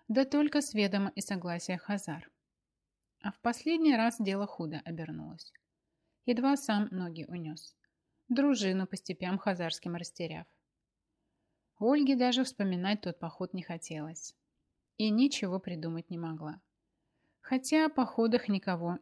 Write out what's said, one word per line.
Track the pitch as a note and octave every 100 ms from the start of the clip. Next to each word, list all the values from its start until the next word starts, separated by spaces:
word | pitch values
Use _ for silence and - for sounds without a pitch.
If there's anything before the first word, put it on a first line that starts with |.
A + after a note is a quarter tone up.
| -
да | A3+
только | C4+ C#4+ D4 G3
с | F#3+
ведома | G#3+ G3+ G3+ G3
и | -
согласия | - G3 F3 E3+ - F3+
хазар. | - G3+ - D#3 - _ _ _ _ _ _ _ _ _
А | G#3
в | -
последний | A#3 A#3+ D#4 E4 D#4+ B3
раз | A3+ A#3
дело | G3 G3 G3+
худо | - E3 D#3
обернулось. | - E3 D#3+ D#3 D#3 E3 - _ _ _ _ _ _ _
Едва | - A#3+ C4+ C#4
сам | - G#3 G#3
ноги | F#3 F3 D#3+
унес, | D#3 F3 D#3+ D#3 - _ _ _ _ _ -
дружину | A#3+ C#4+ B3 G3 F#3+ F#3
по | F#3+
степям | - F3+ F3+ F#3+
хазарским | - F3+ E3+ - F3 F3
растеряв. | F3 - E3 D#3 E3 _ _ _ _ _ _ _ _ _ _ _ _ -
Ольге | G#3+ D4 C#4 C4
даже | B3 B3+
вспоминать | C4 - G3 F3+ F#3+ G#3
тот | F3+ E3+
поход | E3 - F#3
не | F#3
хотелось. | E3+ E3 - D#3 D3+ E3 - - _ _ _ _ _ -
И | G#3+
ничего | G#3+ C#4 - F#3+ F#3
придумать | F#3 F3 E3 E3 -
не | E3+
могла. | E3 D#3 D#3 F3+ _ _ _ _ _ _ _ _
Хотя | - C4 C4 D#4 G#3+
о |
походах | C4 A#3+ - A3+ A#3+ -
никого | G3 - F3 E3+ F3+